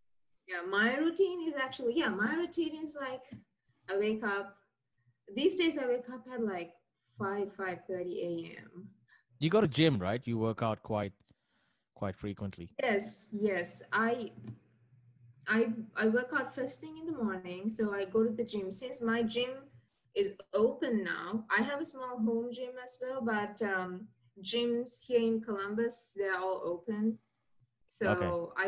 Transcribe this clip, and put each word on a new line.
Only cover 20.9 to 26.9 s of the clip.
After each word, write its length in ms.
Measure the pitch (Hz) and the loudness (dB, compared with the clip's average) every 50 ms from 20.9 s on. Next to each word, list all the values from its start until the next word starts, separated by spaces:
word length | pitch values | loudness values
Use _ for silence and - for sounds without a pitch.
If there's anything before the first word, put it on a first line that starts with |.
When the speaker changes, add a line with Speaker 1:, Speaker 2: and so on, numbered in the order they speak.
| 233 202 190 | 2 0 0
Speaker 1:
now, 400 | 170 165 - 165 175 208 226 - - 185 | 0 -2 -4 -4 -2 -4 -4 0 2 2
I 60 | 208 262 | 4 4
have 180 | 277 285 285 | 2 0 -2
a 40 | 320 | -4
small 340 | - - 262 262 254 247 240 | -6 -6 -8 -8 -8 -2 0
home 320 | 220 226 233 226 233 247 233 | 2 2 2 2 0 -2 -6
gym 200 | 247 254 247 254 254 247 | -6 -8 -8 -8 -10 -12
as 140 | 254 - - 254 | -14 -10 -8 -6
well, 180 | 254 262 269 | -4 -4 -2
but, 400 | 233 233 220 214 208 208 208 - 226 | 0 0 0 0 0 -2 -4 -4 -2
um, 460 | 202 190 185 185 180 180 185 220 - - _ _ _ _ 196 185 | 0 0 0 0 -2 -6 -8 -10 -14 -18 _ _ _ _ -12 -8
gyms 580 | - 233 233 240 240 233 233 247 254 - - - | -2 0 0 2 2 2 0 -2 -4 -8 -12 -6
here 160 | - 247 233 | 2 4 4
in 200 | 226 226 226 220 | 6 6 4 2
Columbus, 720 | 220 233 208 196 196 202 208 220 233 233 240 - - - - | 0 -2 -2 -2 -2 -2 0 0 0 0 -2 -4 -10 -10 -4
they're 220 | 196 196 196 190 185 | -2 0 0 0 0
all 240 | 190 190 185 - - | 0 0 0 0 0
open. 540 | 170 175 170 - - | -2 -4 -4 -4 -4